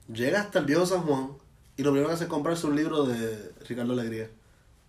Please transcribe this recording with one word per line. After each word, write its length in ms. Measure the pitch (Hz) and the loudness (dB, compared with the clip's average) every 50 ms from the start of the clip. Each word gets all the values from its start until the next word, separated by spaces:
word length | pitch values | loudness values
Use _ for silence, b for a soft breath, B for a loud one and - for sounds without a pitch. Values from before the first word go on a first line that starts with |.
| b - | b -10
llega 300 | 110 113 123 139 185 208 | -6 -2 0 2 2 0
hasta 200 | 202 - - 185 | 0 0 0 0
el 40 | 147 | 2
viejo 220 | 135 147 170 185 | 4 4 4 4
San 160 | 180 185 180 160 | 4 2 2 2
Juan 260 | 147 135 131 131 139 143 - - - - - - - - | 2 0 0 -2 -4 -8 -14 -20 -20 -20 -20 -20 -12 -6
y 60 | - 135 | 0 2
lo 80 | 143 | 4
primero 180 | 139 139 147 160 | 4 4 4 2
que 60 | 165 | 0
hace 100 | 165 170 | -2 -2
es 60 | 165 | -4
comprarse 360 | 165 147 143 165 170 165 - | -4 -2 -2 0 -2 0 0
un 80 | 147 143 | 0 0
libro 300 | 147 156 160 156 147 139 | 2 0 0 2 2 2
de 480 | 127 120 117 113 113 110 104 101 - - - - - | 2 0 -2 -2 -4 -6 -8 -10 -14 -18 -16 -12 -10
Ricardo 240 | 120 123 120 120 123 | -6 -4 -2 -2 -2
Alegría, 380 | 120 113 113 113 110 110 110 - - b b b b b b b _ _ | -2 -2 -4 -6 -6 -8 -10 -14 -20 b b b b b b b _ _